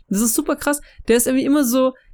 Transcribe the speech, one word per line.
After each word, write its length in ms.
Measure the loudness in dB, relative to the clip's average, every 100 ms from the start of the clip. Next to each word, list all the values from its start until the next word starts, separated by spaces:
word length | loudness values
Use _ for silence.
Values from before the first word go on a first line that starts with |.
| -6
Das 120 | -2
ist 140 | 0
super 220 | -2 -2 -4
krass. 240 | -4 -4 -6 -10 0
Der 100 | 0
ist 120 | 2
irgendwie 160 | 0
immer 180 | 2 0
so, 300 | 2 0 0 -2 _